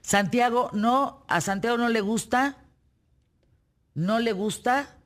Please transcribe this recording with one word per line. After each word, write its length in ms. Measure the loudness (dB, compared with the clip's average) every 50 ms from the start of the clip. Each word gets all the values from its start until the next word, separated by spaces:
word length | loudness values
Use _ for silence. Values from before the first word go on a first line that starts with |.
Santiago, 680 | _ 2 2 2 2 2 2 2 2 2 2 0 -2 0 -2
no, 500 | 0 2 2 2 2 0 -2 -4 -12 _ -2
a 100 | -2 0
Santiago 360 | 0 -2 -2 -2 0 -2 0
no 100 | 0 0 0
le 120 | 0 0
gusta, 560 | 0 0 -2 -2 -2 0 0 0 0 0 -4 -8 -20 _ _ _ _ _ _ _ _ _ _ _ _ _ _ _ _ _ _ _ _ _ _ _ _ _ _
no 260 | -4 -2 0 0 0
le 140 | 0 0 -2
gusta 640 | -2 -2 -4 -4 -4 -2 0 0 0 -2 -6 -16 -20 _